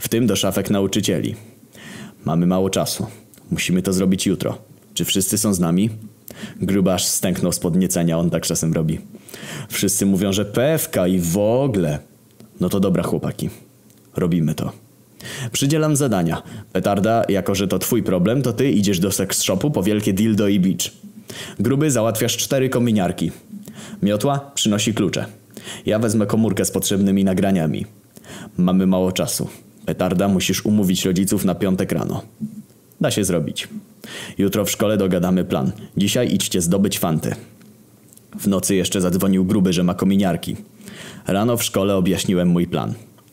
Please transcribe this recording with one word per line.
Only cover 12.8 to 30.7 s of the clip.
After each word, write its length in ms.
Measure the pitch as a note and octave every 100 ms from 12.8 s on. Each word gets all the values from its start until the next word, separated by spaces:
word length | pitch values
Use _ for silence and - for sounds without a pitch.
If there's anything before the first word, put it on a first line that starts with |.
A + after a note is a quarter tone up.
dobra, 220 | G2 E2+
chłopaki. 480 | F2 D#2+ - - E2+ - - _ - - - -
Robimy 380 | F2 F2 D2+
to. 180 | D#2 - - - - - - - - B2
Przydzielam 440 | - C#3 D#3 D#3 C#3+
zadania. 460 | C#3 G2 E2 E2 - A2 -
Petarda, 520 | F#2 G2+ G2+ G#2+ A2+ -
jako 260 | G2 F#2+
że 140 | F#2+ G2
to 100 | F#2
twój 240 | - A#2
problem, 400 | - F2+ F#2 C3
to 100 | B2+
ty 180 | A2 C3+
idziesz 280 | G#2 G2 F2+
do 140 | F#2+
seks 300 | F#2 F#2+ -
shopu 280 | - F#2 D3
po 120 | B2+
wielkie 300 | F#2+ G#2 G#2+
dildo 360 | G2 A2+ G#2+ G2+
i 120 | G2+
bicz. 320 | F#2 - - - - - - - - -
Gruby, 300 | A2+ C#3 D#3
załatwiasz 460 | A#2+ A2+ A2 A#2 -
cztery 320 | - C#3 C3
kominiarki. 640 | B2+ A#2+ G#2 F2 F2 E2+ - - - - - - -
Miotła 480 | G2 G#2 C3+ C#3 C#3
przynosi 400 | - A2 G#2 A#2
klucze. 320 | A2 F#2 - A1 - - - - - -
Ja 120 | G#2+
wezmę 280 | A2+ A2 G2+
komórkę 380 | A2 A2 F#2
z 60 | F#2
potrzebnymi 540 | F#2+ - G2 G2 G2
nagraniami. 600 | F#2+ F#2 G2 F#2+ D#2+ G#1 - - _ - - - - -
Mamy 300 | F2+ F#2 F#2
mało 260 | F#2 F#2
czasu. 360 | F2+ F2 - - - - - -
Petarda, 420 | E2 F2+ F2+ G2
musisz 380 | F#2 - F#2+
umówić 380 | G#2+